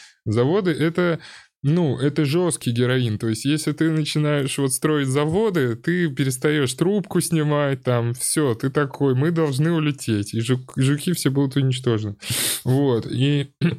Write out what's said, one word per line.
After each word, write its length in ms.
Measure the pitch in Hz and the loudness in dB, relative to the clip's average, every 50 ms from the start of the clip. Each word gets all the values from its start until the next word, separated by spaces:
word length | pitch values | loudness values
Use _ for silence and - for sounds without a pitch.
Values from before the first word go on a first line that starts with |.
| - - _ _ - | -20 -20 _ _ -4
Заводы — 460 | 113 104 120 123 139 180 214 190 175 | -2 2 2 2 2 2 2 2 0
это, 480 | 147 131 151 165 165 185 180 175 160 151 - - - - - _ _ _ | 0 0 0 0 0 0 0 0 0 -4 -6 -14 -20 -20 -20 _ _ _
ну, 340 | - 139 160 180 170 139 120 123 | -2 0 2 2 2 0 0 0
это 260 | 131 147 151 160 151 | 0 0 0 0 0
жесткий 480 | 135 147 175 180 165 - - - 131 | 2 2 2 0 0 -2 -2 -2 -2
героин. 440 | 120 120 123 123 131 127 127 113 107 98 | 0 2 2 2 2 2 0 0 -2 -2
То 100 | 117 113 | -2 -2
есть, 160 | 110 110 - | -2 -2 0
если 260 | 139 151 151 - 156 | -2 -2 0 -2 -2
ты 200 | 147 - 160 165 | -2 0 0 0
начинаешь 680 | 156 156 151 - - 151 151 147 147 143 135 131 - - | 2 0 -2 -2 -2 0 0 0 0 0 -2 -2 -2 -2
вот 140 | 139 135 | -2 -2
строить 340 | 127 - - 156 151 147 139 131 | -2 -2 0 0 0 0 0 0
заводы, 680 | 131 147 147 156 165 202 226 214 180 160 131 120 113 | 0 0 0 0 0 0 0 2 2 0 0 0 -2
ты 320 | 120 - 165 175 180 175 156 | -2 -2 -2 0 0 0 -2
перестаешь 640 | 131 139 139 135 123 127 - 151 151 151 139 127 - | -2 -2 -2 -2 -2 -2 0 0 2 2 0 0 0
трубку 460 | - 165 185 208 208 175 - - 175 | 0 0 0 0 0 -2 0 -2 -2
снимать, 640 | - - 165 156 151 151 147 147 147 139 139 131 - | 0 0 0 0 2 2 2 2 0 0 -2 -2 0
там, 280 | 127 123 120 117 120 120 | 0 0 2 0 -2 -4
все, 400 | 123 - - - 160 151 131 113 | -4 -4 -2 0 0 2 2 0
ты 160 | - - 135 | 0 -2 -2
такой: 440 | - 151 147 131 - - 143 135 127 | 0 0 -2 -2 -2 0 0 2 2
«Мы 160 | 127 143 170 | 2 2 0
должны 400 | 170 165 160 147 131 127 151 165 | 2 0 0 0 0 0 0 2
улететь», 640 | 170 160 156 147 139 143 - 120 110 101 101 - - | 2 0 0 0 -2 -2 -2 -2 -2 -2 -2 -2 -2
и 60 | 113 | -2
жук-, 320 | 113 120 127 127 127 - - | 0 0 0 -2 -2 -6 -2
жуки 360 | 131 131 135 147 147 - 180 | 0 2 2 2 0 0 -2
все 180 | 170 - - 139 | -2 0 0 0
будут 240 | 131 160 - 139 - | 0 0 0 0 0
уничтожены. 600 | 139 135 135 127 127 - 123 113 104 107 104 101 - - - 120 - - - - - - | 0 0 0 0 0 0 0 0 0 -2 -4 -8 -8 -8 -6 -4 -2 -2 -2 -4 -4 0
Вот, 420 | 127 127 139 143 135 120 110 - | 2 2 4 4 2 2 0 0
и 460 | - 117 120 135 143 147 143 131 - _ - | -2 -2 0 2 2 2 0 -2 -4 _ -2
<clears throat> 0 | 156 170 127 | 0 0 -2